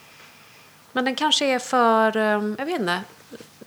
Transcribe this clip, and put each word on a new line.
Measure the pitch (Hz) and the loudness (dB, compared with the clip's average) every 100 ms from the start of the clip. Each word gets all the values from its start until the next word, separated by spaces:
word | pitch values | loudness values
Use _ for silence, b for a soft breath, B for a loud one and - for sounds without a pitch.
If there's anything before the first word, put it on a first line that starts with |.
| B B B B B B B B - | B B B B B B B B -10
Men | 254 | -4
den | 254 | -2
kanske | 254 302 - 285 | 0 0 0 0
är | 254 | 0
för, | - 254 226 220 220 220 | 0 2 4 4 2 2
ehm, | 214 208 208 214 | 0 0 -2 -6
jag | 285 | -6
vet | 359 | -4
inte. | 175 180 208 - - - - - | -2 -2 -6 -20 -20 -20 -20 -20